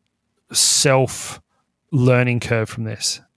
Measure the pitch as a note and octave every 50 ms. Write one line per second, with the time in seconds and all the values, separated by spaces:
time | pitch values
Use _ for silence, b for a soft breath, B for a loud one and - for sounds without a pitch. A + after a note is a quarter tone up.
0 | _ _ _ _ _ _ _ _ _ - A2+ - - - - - - C#3+ C3+ C3
1 | C3 - - - - - - - - _ _ _ _ _ _ _ _ - E3 B2+
2 | B2 B2+ B2 B2 B2 B2 A#2+ A#2 - - A#2+ A2+ A2 - - A#2 A2+ A2 A2 -
3 | - - - - _ _ _